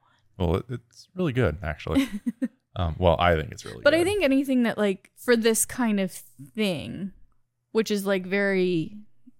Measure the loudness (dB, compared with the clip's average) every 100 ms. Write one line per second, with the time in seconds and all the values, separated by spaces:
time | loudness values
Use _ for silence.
0 | _ _ _ -4 0 0 -4 -12 _ -20
1 | -16 -4 -2 0 0 0 -8 -8 -2 0
2 | 0 -4 -8 -6 -8 _ _ -4 -4 2
3 | 2 4 4 2 0 -10 -14 0 2 4
4 | 2 2 2 2 2 2 2 0 -2 -2
5 | -10 -8 2 4 4 2 -2 0 0 0
6 | -2 -6 -20 -20 -12 -4 -2 -2 -8 -10
7 | -10 -12 -20 _ _ _ _ -2 0 -2
8 | 0 -2 0 0 0 2 2 0 -4 -10
9 | -20 -20 -20